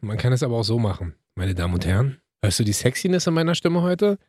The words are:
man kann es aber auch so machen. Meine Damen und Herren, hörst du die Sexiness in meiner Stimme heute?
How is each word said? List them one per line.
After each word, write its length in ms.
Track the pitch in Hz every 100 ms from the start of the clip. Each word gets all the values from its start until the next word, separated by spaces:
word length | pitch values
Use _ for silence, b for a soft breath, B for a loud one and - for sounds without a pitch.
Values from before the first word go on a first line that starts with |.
man 160 | 107 110
kann 160 | 123
es 100 | 127
aber 140 | 135 117
auch 80 |
so 140 | 113 120
machen. 360 | 113 95 87 - _
Meine 200 | - 95
Damen 200 | 90 87
und 120 | 87 85
Herren, 320 | 92 135 131 _ _
hörst 160 | 104 90
du 60 |
die 80 | 107
Sexiness 540 | 101 123 - 190 180 180
in 80 |
meiner 200 | 165 165
Stimme 280 | 170 175 170
heute? 360 | 175 180 208 202